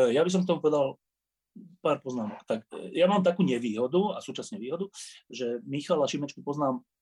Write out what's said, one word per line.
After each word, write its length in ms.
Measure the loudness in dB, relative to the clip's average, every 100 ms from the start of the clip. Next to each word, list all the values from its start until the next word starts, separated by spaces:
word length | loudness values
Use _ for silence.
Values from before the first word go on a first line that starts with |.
| 4
ja 80 | 6 4
by 20 | 2
som 80 |
k 80 | 2
tomu 80 | 2
povedal 400 | 2 2 0 -2 _ _ _ _ _ -20 -20 -4
pár 240 | 0 0
poznámok. 400 | -2 -6 -6 -8
Tak, 240 | -6 -6 -6 -14
e, 240 | -8 2
ja 80 | 4
mám 160 | 4
takú 240 | 2 4 2
nevýhodu 720 | 2 -2 -2 0 2 0 -2
a 0 |
súčasne 400 | -8 -10 -10 -10
výhodu, 320 | -8 -6 -8 -10 -18 -20 _
že 320 | -8 -6 -4
Michala 480 | -6 -6 0 2 2
Šimečku 320 | -2 -6 -8
poznám 400 | -8 -2 0 -2 -8 _